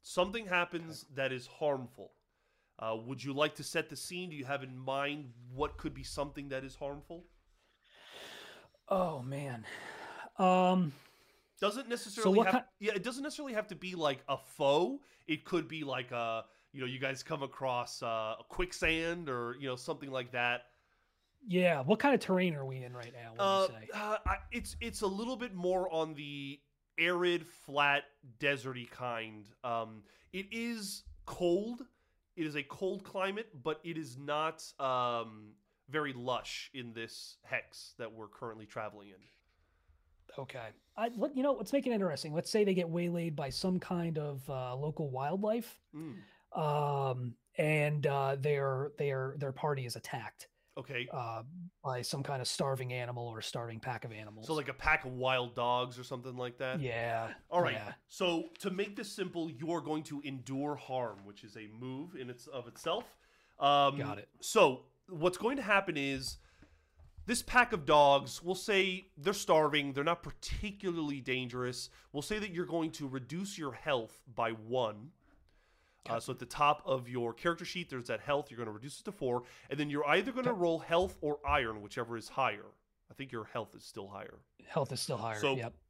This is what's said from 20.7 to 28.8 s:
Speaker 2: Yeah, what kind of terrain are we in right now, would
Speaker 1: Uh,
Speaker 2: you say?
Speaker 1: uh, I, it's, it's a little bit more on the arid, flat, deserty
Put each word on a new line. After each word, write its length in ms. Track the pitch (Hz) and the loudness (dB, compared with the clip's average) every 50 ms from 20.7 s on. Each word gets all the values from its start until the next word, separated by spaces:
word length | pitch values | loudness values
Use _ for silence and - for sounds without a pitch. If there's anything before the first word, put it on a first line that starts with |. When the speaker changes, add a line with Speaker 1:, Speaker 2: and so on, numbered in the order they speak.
| _ _ _ _ _ _ _ _ _ _ _ _ _ _ 285 | _ _ _ _ _ _ _ _ _ _ _ _ _ _ -6
Speaker 2:
Yeah, 340 | 226 175 180 180 175 165 139 | 0 2 6 6 6 6 4
what 180 | 127 143 214 220 | 4 4 4 6
kind 140 | - 285 269 | 6 6 6
of 60 | 220 | 6
terrain 340 | - - 190 180 185 180 160 | 4 4 4 4 4 2 2
are 80 | 143 135 | -2 -4
we 180 | 135 131 131 | -6 -6 -8
in 100 | 127 123 | -8 -10
right 200 | 123 123 117 117 - | -10 -10 -12 -12 -12
now, 180 | 120 117 113 | -14 -14 -12
would 80 | 113 - | -2 2
Speaker 1:
Uh, 260 | 202 196 196 190 190 185 | 4 4 6 6 4 2
Speaker 2:
you 160 | 117 220 214 | 0 -6 -12
say? 20 | - - | -8 -6
Speaker 1:
uh, 220 | 208 214 214 214 214 - | -4 -2 -2 -2 -2 0
I, 100 | - 190 196 - - | -2 -2 -2 -4 -6
it's, 260 | 240 240 - - - - | -6 -6 -6 -6 -10 -8
it's 220 | 240 233 - - | -8 -6 -4 -2
a 40 | 220 | -2
little 300 | 196 196 196 226 233 262 | -2 0 -2 -2 -4 -4
bit 180 | 208 247 247 190 | -4 -6 -6 -6
more 380 | 180 175 180 185 185 185 185 | 0 2 2 4 4 2 2
on 220 | 165 160 160 160 156 | 0 0 0 0 -4
the 440 | 143 147 143 143 143 139 139 143 - _ _ _ _ _ _ _ - | -8 -10 -8 -8 -8 -8 -10 -10 -12 _ _ _ _ _ _ _ 2
arid, 480 | 165 175 180 175 180 180 175 165 160 | 4 4 4 4 4 4 4 2 0
flat, 580 | - - - - - 139 143 143 143 143 143 143 - _ _ - 131 110 - | -6 -20 -20 -14 -2 2 4 6 6 6 4 2 -4 _ _ -20 -20 -8 0
deserty 500 | 151 143 143 131 113 131 131 123 | 2 2 2 2 -2 -6 -6 -6